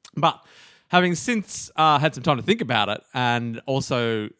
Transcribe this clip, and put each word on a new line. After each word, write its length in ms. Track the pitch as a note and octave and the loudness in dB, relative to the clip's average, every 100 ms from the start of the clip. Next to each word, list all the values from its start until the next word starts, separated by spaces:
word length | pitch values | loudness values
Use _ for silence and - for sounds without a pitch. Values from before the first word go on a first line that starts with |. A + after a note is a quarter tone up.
| - C#3 | -12 0
But 260 | D#3+ - _ - - _ - | 0 -2 _ -20 -20 _ 0
having 260 | F3+ F3+ E3+ | 2 2 0
since, 520 | - A3 - - - - | -2 -4 -4 -12 -8 2
uh, 220 | D#3 C#3+ | 4 4
had 160 | D#3 | 2
some 80 | C3+ | 0
time 140 | D3+ B2 | 0 0
to 60 | |
think 160 | B2 A3+ | 0 0
about 280 | A#2+ A2+ G2+ | 0 0 0
it 140 | - _ | -2 _
and 480 | C3 A#2+ A#2+ A#2 A2+ - | -2 0 0 -2 -8 -4
also, 640 | C3+ - B2+ A#2 A2 G#2+ | -4 -2 -2 0 -2 -4